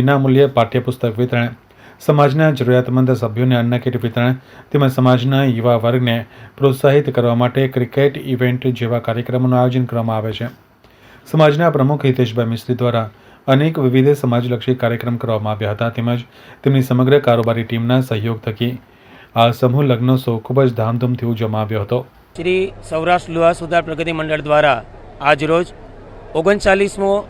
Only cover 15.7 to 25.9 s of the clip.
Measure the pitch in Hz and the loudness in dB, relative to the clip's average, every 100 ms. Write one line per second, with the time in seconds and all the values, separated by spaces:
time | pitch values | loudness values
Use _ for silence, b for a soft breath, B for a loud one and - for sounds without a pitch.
15.7 | 107 117 117 117 120 120 B B B 131 | -4 -4 -4 -4 -4 -6 B B B 0
16.7 | 135 127 123 127 143 135 117 113 117 117 | 2 2 0 4 2 4 2 2 -2 -4
17.7 | 117 117 127 131 113 110 113 - 104 120 | -4 0 0 0 -4 -4 -6 -8 -6 -6
18.7 | 123 B B B B B 117 117 117 123 | -6 B B B B B 2 2 2 0
19.7 | 127 143 117 127 131 127 113 - 127 131 | 2 2 2 2 0 0 -4 -2 0 2
20.7 | 117 110 120 127 123 120 113 113 107 107 | 0 -2 -2 -2 -2 -4 -4 -4 -4 -4
21.7 | 110 101 123 131 _ _ - 170 185 196 | -4 -2 -4 -6 _ _ -8 -4 -2 -4
22.7 | - - 160 165 180 - 165 165 175 165 | -8 -10 -4 0 0 0 0 0 0 -2
23.7 | 170 160 156 165 160 156 151 147 151 147 | -2 -2 -4 -4 -4 -4 -4 0 2 2
24.7 | 120 98 - - - 139 151 151 165 - | 0 -4 -18 -20 -4 0 0 2 -2 -2
25.7 | - - | -10 -20